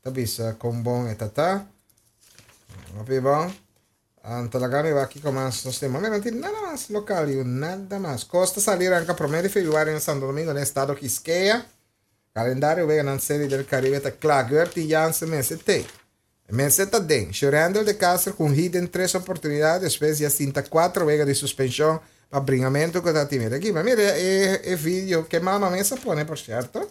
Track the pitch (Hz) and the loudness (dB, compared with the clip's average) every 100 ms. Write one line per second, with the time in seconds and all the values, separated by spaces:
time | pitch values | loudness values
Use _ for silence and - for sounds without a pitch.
0 | - 131 113 - 113 110 120 117 117 123 | -8 -4 -4 -4 -6 -4 -4 -2 -2 -2
1 | 123 107 107 - 165 196 202 _ _ _ | -2 -6 -6 -2 0 -2 -6 _ _ _
2 | _ _ _ - _ _ _ 92 92 95 | _ _ _ -20 _ _ _ -20 -16 -14
3 | 113 131 131 147 170 196 _ _ _ _ | -4 0 2 2 0 -6 _ _ _ _
4 | _ _ - 120 117 127 123 135 156 143 | _ _ -10 -8 -4 -2 0 0 2 0
5 | 135 139 147 135 131 123 131 120 139 131 | -2 -4 -4 -2 -4 -4 -8 -6 -4 -4
6 | 208 208 220 233 339 427 392 302 - 208 | -2 -2 -4 -6 -6 -6 -8 -8 -6 -8
7 | 208 190 151 135 127 127 156 190 190 196 | -4 -2 0 -2 -2 -4 -4 -8 -8 -8
8 | 185 127 - 175 185 190 208 185 185 180 | -6 -6 -2 2 2 2 0 2 4 2
9 | 165 175 147 156 190 202 170 151 156 156 | 2 -2 0 0 0 0 2 2 2 0
10 | 160 147 135 139 165 143 139 - 139 139 | -2 -2 -2 -4 -2 -2 -2 -2 -2 -2
11 | 135 - - 170 190 226 - _ _ _ | -4 -6 -2 2 2 2 -2 _ _ _
12 | _ _ _ - 120 131 147 165 160 151 | _ _ _ -2 -2 2 2 2 4 2
13 | 143 139 - 147 143 135 135 135 131 139 | 2 -2 -2 -2 0 -2 0 0 2 2
14 | 143 - 156 143 120 147 170 180 156 156 | -2 -2 2 4 4 2 2 0 0 2
15 | 160 160 160 160 127 160 - 170 - - | 2 0 -2 -2 -2 -4 0 0 0 -14
16 | _ _ _ _ _ 110 139 160 196 233 | _ _ _ _ _ 0 2 2 4 2
17 | 170 143 90 98 143 147 165 202 214 208 | 2 0 0 0 2 4 4 2 0 2
18 | 180 180 196 190 151 139 175 180 175 180 | 2 2 0 0 2 2 2 0 -2 -2
19 | 185 185 180 180 151 147 156 175 185 - | 0 -2 -4 -6 -2 2 2 2 0 0
20 | 151 151 147 - 143 139 139 160 175 180 | 0 2 0 0 -2 -2 0 2 2 2
21 | 160 151 143 139 139 - 131 123 151 160 | 2 2 2 0 -2 -2 -2 2 2 2
22 | - _ _ 143 135 131 131 139 160 175 | -4 _ _ -4 0 2 2 2 0 0
23 | 170 156 139 135 113 131 208 170 190 247 | 0 0 0 0 -2 -2 -2 0 2 4
24 | 202 156 185 190 196 196 - 180 151 185 | 4 2 2 2 4 2 -2 -2 0 -2
25 | 190 170 160 170 180 202 196 180 196 254 | 0 -2 0 -2 0 0 0 0 -2 -2
26 | 254 156 151 156 - 113 123 220 403 | -2 -2 -2 -6 -6 -6 -4 -6 -8